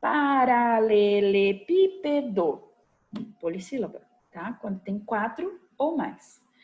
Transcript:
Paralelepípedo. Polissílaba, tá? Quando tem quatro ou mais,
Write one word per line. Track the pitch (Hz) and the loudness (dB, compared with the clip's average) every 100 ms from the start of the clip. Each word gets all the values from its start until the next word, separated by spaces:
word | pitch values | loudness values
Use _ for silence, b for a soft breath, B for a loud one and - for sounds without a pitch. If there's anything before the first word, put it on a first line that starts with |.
Paralelepípedo. | 320 302 285 269 254 240 240 226 220 214 208 202 202 196 196 196 - 359 381 - 302 294 254 196 165 139 - _ _ _ _ 214 233 - | 0 0 2 2 4 4 4 2 4 4 4 4 2 4 2 0 0 2 2 2 -2 -2 0 -2 -2 -2 -10 _ _ _ _ -14 -14 -8
Polissílaba, | 170 180 190 269 190 - _ _ _ | -8 -8 -8 -6 -6 -8 _ _ _
tá? | - 214 | -14 -12
Quando | 247 226 190 | -10 -10 -10
tem | - 202 | -8 -8
quatro | - 226 214 - 359 415 _ _ | -4 -4 -4 -4 -10 -10 _ _
ou | 285 330 | -2 -2
mais, | 170 - - - _ b | -6 -8 -20 -20 _ b